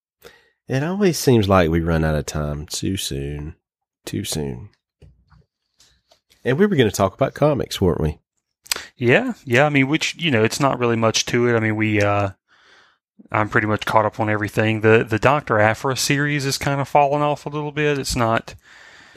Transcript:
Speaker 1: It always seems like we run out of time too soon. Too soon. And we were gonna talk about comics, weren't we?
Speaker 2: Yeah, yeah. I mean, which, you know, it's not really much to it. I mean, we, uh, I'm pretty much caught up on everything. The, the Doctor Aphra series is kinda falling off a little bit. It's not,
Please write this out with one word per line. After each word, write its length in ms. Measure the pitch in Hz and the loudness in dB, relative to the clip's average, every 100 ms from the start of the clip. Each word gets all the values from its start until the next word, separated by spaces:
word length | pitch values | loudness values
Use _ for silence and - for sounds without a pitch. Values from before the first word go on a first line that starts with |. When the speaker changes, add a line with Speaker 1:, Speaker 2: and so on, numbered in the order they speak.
| _ _ - _ _ _ - | _ _ -20 _ _ _ -6
Speaker 1:
It 160 | 131 | -4
always 340 | 156 190 196 - | -4 0 0 2
seems 300 | - 120 98 | 4 4 6
like 220 | 95 82 | 4 4
we 100 | 85 | 2
run 240 | 82 80 | 0 0
out 120 | 80 | 0
of 100 | 76 | -2
time 400 | 71 76 73 73 | -4 -6 -6 -6
too 320 | 76 - 92 95 | -8 -6 -6 -6
soon. 580 | - 67 69 73 76 - _ _ _ _ | -6 -8 -8 -8 -12 -14 _ _ _ _
Too 200 | - 101 | -10 -8
soon. 440 | - 80 71 62 101 _ _ _ - _ _ _ _ _ _ _ _ _ _ _ _ _ | -6 -6 -6 -10 -16 _ _ _ -20 _ _ _ _ _ _ _ _ _ _ _ _ _
And 160 | - 135 | -4 2
we 60 | |
were 100 | 208 | 2
gonna 160 | 160 110 | 4 2
talk 220 | - 95 | 2 -2
about 220 | - 135 | 0 -4
comics, 440 | - 151 127 - - | 0 0 0 -4 0
weren't 220 | 90 - | 0 2
we? 180 | 76 - _ _ _ _ - - - _ | -2 -4 _ _ _ _ -8 -8 -8 _
Speaker 2:
Yeah, 360 | 120 160 254 - | 2 2 0 -8
yeah. 200 | 135 120 | 0 2
I 40 | 147 | 4
mean, 180 | 143 135 | 2 2
which, 280 | 156 - | 0 -4
you 140 | - 165 | -4 0
know, 140 | 117 | 2
it's 160 | 110 - | 2 2
not 200 | 139 131 | -2 0
really 180 | 120 113 | 0 2
much 280 | 113 - - | 0 0 -2
to 200 | 120 120 | 0 2
it. 80 | |
I 60 | 117 | 2
mean, 160 | 110 107 | 0 0
we, 240 | 110 104 | 0 2
uh, 300 | 101 101 98 - _ _ _ _ _ _ _ _ - | 2 0 -2 -8 _ _ _ _ _ _ _ _ -6
I'm 160 | 110 104 | -4 0
pretty 200 | 123 107 | -2 0
much 180 | 104 | -4
caught 200 | - 110 | 0 2
up 140 | 107 - | 0 -2
on 100 | 107 | -2
everything. 520 | 107 104 - 110 110 | -2 -2 -2 0 2
The, 240 | 110 113 127 | 4 4 2
the 120 | 110 | 0
Doctor 380 | 127 147 - 110 | 2 0 0 2
Aphra 380 | 107 110 139 | 2 0 -4
series 500 | 127 - 143 147 147 | -4 -2 -2 -2 -4
is 120 | 135 - | -4 -4
kinda 260 | 147 139 | -4 -4
falling 380 | 131 147 143 147 | 0 2 2 0
off 240 | 147 143 | -2 -4
a 40 | 151 | -6
little 220 | 147 147 | -8 -8
bit. 260 | 143 147 143 | -2 -2 -2
It's 180 | 127 | -4
not, 400 | 131 117 113 - - _ - - - - | -2 0 0 -4 -20 _ -20 -20 -20 -20